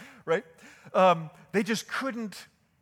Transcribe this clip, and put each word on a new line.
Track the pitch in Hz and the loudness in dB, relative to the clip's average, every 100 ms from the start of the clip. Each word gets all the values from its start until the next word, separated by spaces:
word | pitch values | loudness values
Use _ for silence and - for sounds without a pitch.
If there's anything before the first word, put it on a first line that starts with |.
| - - - | -20 -14 -2
Right? | 165 - - - - - | -2 -2 -18 -20 -20 -4
Um, | 208 185 170 160 - - | 4 4 4 -2 -16 -6
they | 196 | -4
just | 196 220 - | -2 -4 -4
couldn't | - 262 233 220 - - _ _ _ | -6 -6 -6 -10 -12 -20 _ _ _